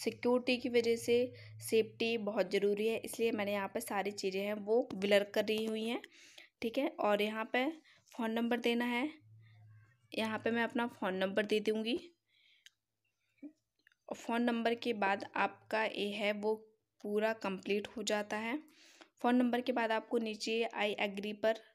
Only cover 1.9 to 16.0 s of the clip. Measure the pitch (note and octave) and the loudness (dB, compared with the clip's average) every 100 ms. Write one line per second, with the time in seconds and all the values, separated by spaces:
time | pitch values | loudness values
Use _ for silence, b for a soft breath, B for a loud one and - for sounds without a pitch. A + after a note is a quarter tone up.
1.9 | - A3+ A#3 G3+ A3 F#3 G3+ G3+ G3+ G#3+ | 0 0 0 -2 0 0 2 2 2 0
2.9 | A3+ - - A3+ A3 G3+ G3+ G3 - - | -2 -6 0 0 2 -2 -2 -2 -6 -4
3.9 | G#3 F#3+ G3+ G3 F#3+ G3+ G#3 G3+ A3+ C4+ | -2 -2 -2 -4 -2 -4 -4 2 2 2
4.9 | G3 G3+ G3+ G3+ A3 G#3 A3 A3 A3 A3 | -2 4 4 4 0 0 0 0 -2 -2
5.9 | B3 - B B B B _ A#3 A3+ C#4 | -4 -8 B B B B _ -4 0 -2
6.9 | - G#3 G#3 G#3 A3 A3+ B3 C4 D#4+ b | 0 2 4 2 -2 -2 0 0 -2 b
7.9 | b _ - A3+ A3+ A#3 A#3 A#3+ A#3 A#3+ | b _ -4 -2 0 0 0 0 0 0
8.9 | A#3+ C#4+ - - - b b b b b | 0 -2 -6 -20 -20 b b b b b
9.9 | b _ - A3 G#3+ A#3 A#3 A3+ A#3 A#3+ | b _ -4 -4 -2 -2 0 0 0 -4
10.9 | - G3+ F#3 F#3+ G3 G#3 G#3+ G#3 G#3+ A3 | -2 -2 0 0 0 2 2 2 0 0
11.9 | A#3+ - _ _ b b b b _ _ | -2 -4 _ _ b b b b _ _
12.9 | _ _ _ _ _ D4 _ _ _ _ | _ _ _ _ _ -20 _ _ _ _
13.9 | _ - A#3 - A#3 A#3+ A#3 A3+ A#3 B3 | _ -12 -12 -4 0 0 2 0 0 -2
14.9 | G#3+ G3 G3+ - - G3 - - A3 A3 | 0 0 0 -2 0 0 -2 -6 -2 -2
15.9 | - | -2